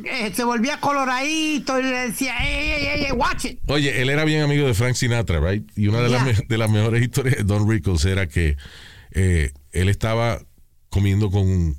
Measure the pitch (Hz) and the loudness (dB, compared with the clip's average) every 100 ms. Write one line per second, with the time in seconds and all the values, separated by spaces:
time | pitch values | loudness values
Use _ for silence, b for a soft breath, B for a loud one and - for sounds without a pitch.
0 | 214 262 214 - 240 240 254 294 277 285 | -8 -6 -6 -2 -2 0 -2 -2 -2 0
1 | 262 254 285 311 311 294 - 262 262 254 | 0 -2 -2 -2 -2 -2 -2 -2 0 -2
2 | 247 - 262 240 277 285 302 302 277 294 | -4 -4 -4 -2 -2 -2 -2 -2 -2 -2
3 | 277 247 320 359 254 - - 147 143 113 | -2 0 -2 -2 -6 -6 -2 0 0 0
4 | 131 147 156 156 147 143 139 107 123 123 | 0 0 2 2 2 2 2 2 0 0
5 | 127 117 110 82 82 104 - - 104 113 | 0 0 0 0 0 0 -4 -2 0 2
6 | 123 123 131 107 - 110 110 107 110 117 | 2 2 2 2 0 0 2 2 2 2
7 | 123 139 120 117 101 104 104 110 95 85 | 0 0 0 0 0 2 2 0 0 0
8 | 85 95 92 90 80 71 B B B B | 2 0 -2 0 0 0 B B B B
9 | B 87 92 85 71 - - 80 95 101 | B 0 2 2 0 -4 -8 -2 0 0
10 | 113 113 117 - - - - _ - 98 | 0 0 0 -2 -8 -20 -20 _ -4 0
11 | 101 98 107 101 95 92 82 | 2 2 2 2 2 2 0